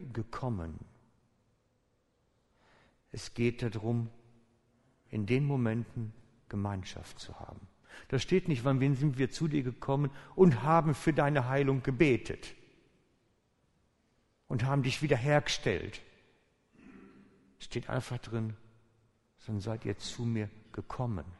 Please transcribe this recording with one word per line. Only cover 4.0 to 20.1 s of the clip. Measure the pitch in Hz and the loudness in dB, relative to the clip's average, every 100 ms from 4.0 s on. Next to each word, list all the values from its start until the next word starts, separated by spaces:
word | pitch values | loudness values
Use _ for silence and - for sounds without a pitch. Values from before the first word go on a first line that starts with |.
| 117 - - - _ _ _ _ _ _ _ | -2 -10 -20 -20 _ _ _ _ _ _ _
in | 113 101 | -6 0
den | 127 143 | 2 2
Momenten | 139 113 117 113 120 110 - - _ - | 2 2 0 -4 -6 -8 -10 -20 _ -8
Gemeinschaft | 101 101 98 92 - - - | -4 -2 -4 -8 -12 -14 -16
zu | - 87 | -16 -14
haben. | - - - _ - - - | -14 -16 -18 _ -20 -20 -4
Da | 131 | -2
steht | - 185 175 | 2 2 2
nicht, | 127 | 0
„Wann, | 135 135 | 2 4
wen | 135 131 | 4 4
sind | 147 127 | 2 2
wir | 131 | 0
zu | - 160 | 0 0
dir | 147 | 0
gekommen | 127 117 - 139 143 - - - | -2 -6 -2 0 0 -4 -10 6
und | 185 113 | 8 8
haben | 139 165 156 | 6 4 4
für | 139 165 | 2 2
deine | 156 143 147 123 | 4 4 4 2
Heilung | 135 139 135 | 2 4 2
gebetet | 135 123 156 117 - - - - - _ _ _ _ _ _ _ _ _ _ _ _ _ _ _ _ _ - | 0 4 4 4 0 -10 -10 -18 -20 _ _ _ _ _ _ _ _ _ _ _ _ _ _ _ _ _ -6
und | 131 131 | -2 0
haben | 139 | 2
dich | 131 - | 0 -2
wiederhergestellt.“ | 147 131 139 147 - - - 90 - - - - _ _ _ _ _ _ - - - - - _ _ _ | 2 2 4 2 2 -2 0 0 -2 -10 -18 -20 _ _ _ _ _ _ -20 -20 -20 -20 -20 _ _ _
Steht | - 120 - | -8 -8 -4
einfach | 127 - 123 | -4 -4 -8
drin, | - 113 110 107 - - _ _ _ _ _ _ - | -6 -4 -4 -8 -16 -20 _ _ _ _ _ _ -6
„Dann | 104 | -6
seid | 107 113 - | -4 -4 -4
ihr | 101 | -6
zu | - | -6